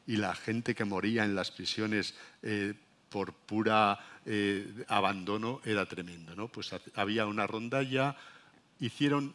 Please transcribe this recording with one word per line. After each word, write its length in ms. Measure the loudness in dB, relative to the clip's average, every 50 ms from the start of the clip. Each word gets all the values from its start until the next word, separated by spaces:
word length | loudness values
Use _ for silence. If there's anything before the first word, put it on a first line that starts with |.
| _
y 100 | -2 0
la 180 | 0 2 0 -2
gente 400 | -2 -4 -2 -2 -2 0 -2 -2
que 100 | 0 -2
moría 400 | -2 0 0 2 2 2 4 4
en 100 | 2 2
las 160 | 0 0 -2
prisiones, 640 | -6 -6 -6 -4 -2 0 0 2 2 0 0 -2 -6 -12 -18 -20 -16 _
eh, 320 | -6 -4 -2 0 -2 -2 -4 -6 -12 _ _ _ _ _
por 220 | -4 -4 -4 -4 -6
pura, 640 | -12 _ -2 0 2 4 6 8 8 8 6 4 2 -2 -12 -20 -14 -6
eh, 600 | -2 0 2 2 2 2 0 -2 -6 -10 -12 -4 0
abandono 720 | 2 4 4 4 2 -2 -2 -4 -2 -2 -2 -4 -6 -4 -4
era 200 | 0 0 0 0
tremendo, 480 | -2 -4 -8 -8 -10 -12 -14 -16 -14 -10
¿no? 140 | -10 -10 -10
Pues 240 | -8 -10 -10 -8
ha-, 80 | -10 -10 -12 -8 -4
había 320 | -2 0 2 2 2 0
una 200 | 0 0 0 -2
rondalla, 680 | -2 -2 -4 -4 -2 0 0 0 0 2 2 2 0 -2 -4 -12 -20 -20 -20 -20 -20 -20 -20 _ _ _ -6
hicieron 560 | -4 -4 0 2 4 4 4 2 0 -2